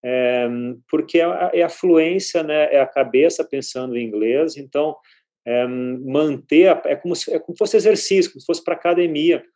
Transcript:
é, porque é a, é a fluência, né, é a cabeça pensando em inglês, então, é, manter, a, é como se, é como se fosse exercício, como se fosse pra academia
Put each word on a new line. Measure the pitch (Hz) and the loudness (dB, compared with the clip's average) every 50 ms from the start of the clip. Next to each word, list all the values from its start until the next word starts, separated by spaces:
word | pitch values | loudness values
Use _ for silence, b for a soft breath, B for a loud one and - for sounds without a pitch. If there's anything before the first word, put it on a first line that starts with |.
| - | -6
é, | 123 127 127 127 123 123 123 123 120 120 120 120 123 127 - _ _ | -4 -2 0 0 0 0 0 -2 -2 -4 -6 -8 -8 -10 -12 _ _
porque | - 151 156 - - 170 | -4 -4 -4 0 0 2
é | 165 | 2
a, | 170 180 175 180 180 - | 2 0 -2 -4 -2 2
é | 175 170 | 0 0
a | 170 | 0
fluência, | - - - 185 170 160 160 165 175 190 190 - - 170 160 | -2 -4 2 4 6 6 4 4 0 -2 -4 -2 -4 -4 -2
né, | 151 151 151 151 147 - | 0 0 0 2 4 4
é | 139 | 2
a | 135 | 2
cabeça | - - 143 131 120 117 131 147 170 170 - 226 | 2 0 -2 -2 2 2 4 4 4 2 0 -6
pensando | - - 139 131 - - 131 127 127 120 | -6 -6 -8 -8 -8 -8 -8 -8 -6 -6
em | 120 120 | -6 -6
inglês, | 113 104 107 107 113 123 139 160 160 - | -4 -4 -2 0 0 2 0 0 -2 -4
então, | 143 139 135 _ 143 151 156 151 - b b b b b b _ _ _ | -10 -18 -6 _ -2 -2 -2 -4 -8 b b b b b b _ _ _
é, | 120 120 123 123 | -4 -2 -2 -2
manter, | 123 127 127 127 127 127 127 135 135 131 147 156 156 143 131 - _ 147 156 180 190 | -2 -4 -6 -6 -6 -8 -8 -10 -4 -2 0 0 0 -2 -6 -6 _ 4 4 6 6
a, | 165 - - | 4 2 0
é | 151 147 | -4 -4
como | 147 - 175 175 | -4 -4 -8 -6
se, | 156 - - - | -6 -6 -4 -4
é | 165 | -6
como | - - 175 | -6 -6 -4
se | - | -4
fosse | 214 208 - | -4 2 2
exercício, | 220 - 214 220 - - - 196 190 180 190 _ | 2 4 4 2 2 0 0 2 2 2 0 _
como | 139 | -14
se | - | -6
fosse | - 170 165 - | -6 -6 -4 -2
pra | - 170 | -6 -6
academia | - - 170 175 170 175 170 156 151 156 170 165 135 - _ _ | -2 0 0 0 2 0 0 -2 0 2 2 2 0 -2 _ _